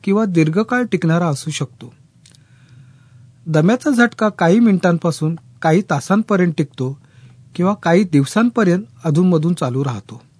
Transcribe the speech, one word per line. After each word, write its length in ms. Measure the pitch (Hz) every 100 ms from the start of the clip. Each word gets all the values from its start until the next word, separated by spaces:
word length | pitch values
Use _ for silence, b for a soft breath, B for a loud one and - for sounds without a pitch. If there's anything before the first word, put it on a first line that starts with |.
किंवा 220 | - 202 220
दीर्घकाळ 580 | 170 156 165 220 247
टिकणारा 440 | 240 180 165 170 170
असू 240 | 139 -
शकतो. 420 | 147 139 - 117 _ _ _ _ b b b b b b b b b b b 165
दम्याचा 420 | 156 170 247 302
झटका 380 | 240 240 - 208
काही 300 | - 170 208
मिनिटांपासून 760 | 233 185 180 170 170 156 156 165 - -
काही 200 | 165 165 196
तासांपर्यंत 640 | 143 - 196 220 196 175 156
टिकतो 440 | 147 - 131 139 b b b b - -
किंवा 180 | 180
काही 300 | 208 170 175
दिवसांपर्यंत 800 | 190 151 135 214 240 233 196 180 220 - 165
अधूनमधून 480 | 151 185 165 160
चालू 300 | 175 131 127 139
राहतो. 360 | 110 - 110 _